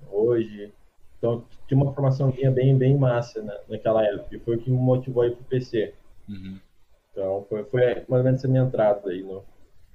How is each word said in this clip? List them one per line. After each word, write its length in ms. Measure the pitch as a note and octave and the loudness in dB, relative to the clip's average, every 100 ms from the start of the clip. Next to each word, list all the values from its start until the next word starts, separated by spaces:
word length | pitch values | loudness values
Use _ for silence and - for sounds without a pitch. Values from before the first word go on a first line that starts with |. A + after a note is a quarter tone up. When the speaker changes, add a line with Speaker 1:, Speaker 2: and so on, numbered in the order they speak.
| - | -8
Speaker 1:
hoje. 600 | G2+ A#2 A#2+ G#2+ G#2 G#2 - - _ - - | 0 2 2 -2 -8 -16 -20 -20 _ -20 -6
Então 280 | A#2 A#2 - - - | -4 -4 -8 -14 0
tinha 120 | C3+ | 2
uma 140 | C#3 | 2
formaçãozinha 560 | - C3+ C3+ C3+ C3 C3+ | 0 0 2 0 2 2
bem, 260 | B2+ C3 C3+ | 4 4 4
bem 220 | B2+ C#3+ | 4 4
massa 420 | C3 A#2+ - A2 | 4 0 -4 -10
na, 160 | G#2 G2+ - | -10 -12 -12
naquela 360 | A2 A2+ A2 | -4 0 2
época, 300 | G#2+ G2+ - | 2 0 -8
e 60 | G#2+ | -10
foi 160 | A#2 A2+ | -4 -4
o 20 | |
que 100 | B2+ | 0
me 80 | B2+ | 0
motivou 460 | B2+ B2+ B2+ B2 | 2 2 0 0
a 60 | A#2+ | 0
ir 80 | A#2+ | -2
pro 80 | |
P 160 | - B2+ | -4 -4
C. 340 | - A2+ E2+ - - - - | -2 -4 -4 -8 -20 -20 -16
Speaker 2:
Uhum. 300 | G2 F#2+ F#2+ _ _ - _ _ | -14 -12 -16 _ _ -20 _ _
Speaker 1:
Então 340 | G2 F#2+ G2 - | -6 -4 -4 -4
foi, 160 | G#2+ | -8
foi 180 | G#2 B2+ B2 - - | -2 2 2 0 0
mais 120 | B2+ | 2
ou 20 | |
menos 160 | B2+ C3 | 2 2
essa 80 | C3 | 2
minha 160 | C3 | 2
entrada 480 | B2+ A2 G#2+ G2+ G2 | 2 2 2 2 -2
aí 140 | F#2 | -6
no, 180 | F#2+ F#2+ - - - - - | -8 -12 -16 -20 -20 -20 -20